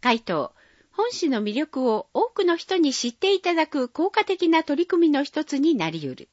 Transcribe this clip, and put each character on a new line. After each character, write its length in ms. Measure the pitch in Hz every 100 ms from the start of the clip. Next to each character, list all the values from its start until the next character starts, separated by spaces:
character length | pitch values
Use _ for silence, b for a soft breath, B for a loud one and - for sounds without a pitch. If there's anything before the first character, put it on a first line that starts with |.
回 180 | 247 226
答。 340 | - 165 139 b b b b
本 200 | - 453
市 180 | - 330
の 120 | 247
魅 140 | 208 214
力 340 | 302 - 254
を 180 | 214 -
多 160 | - 440
く 160 | - 359
の 100 | 339
人 220 | - 381
に 160 | 302
知 160 | 247 240
っ 40 |
て 200 | 233 381
い 80 | 392
た 140 | 359 330
だ 100 | 311
く 240 | 294 247
効 220 | - 349
果 140 | - 415
的 220 | 381 349
な 160 | 330
取 200 | 320 285
り 40 | 349
組 200 | 359 339
み 20 |
の 140 | 285
一 200 | 285 -
つ 140 | 311 277
に 180 | 294 285
な 140 | 165
り 120 | 160
得 140 | 147 127
る。 140 | -